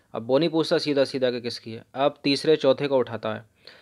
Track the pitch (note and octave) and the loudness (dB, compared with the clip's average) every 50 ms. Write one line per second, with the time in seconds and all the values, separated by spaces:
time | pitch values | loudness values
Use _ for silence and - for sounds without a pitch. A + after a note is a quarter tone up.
0 | _ _ - A#2 A2+ A#2+ C3 C#3+ E3+ E3 D#3 E3 D3+ - F3 D3 C#3 D3 C#3 C#3 | _ _ -10 -10 -2 2 2 2 2 2 0 0 0 2 0 0 0 0 2 2
1 | C3 - - C3 B2+ B2 B2 A#2+ A#2 A#2 - - - A2+ A2+ A2+ - _ - C3 | 0 0 0 -2 0 0 -2 -2 -6 -8 -10 -10 -12 -14 -14 -14 -16 _ -4 0
2 | C#3 D3 C#3+ _ - C#3 C#3+ - - D#3 D#3 D3+ C#3+ C3+ B2 C3 C#3+ C3+ C#3 B2+ | 0 0 0 _ -2 0 0 2 2 2 2 4 4 2 2 2 0 0 0 0
3 | A#2 - A2+ G#2+ - A2 G#2+ G#2+ A2 _ _ _ _ - - - | 0 0 -6 -8 -6 -6 -8 -8 -12 _ _ _ _ -20 -20 -20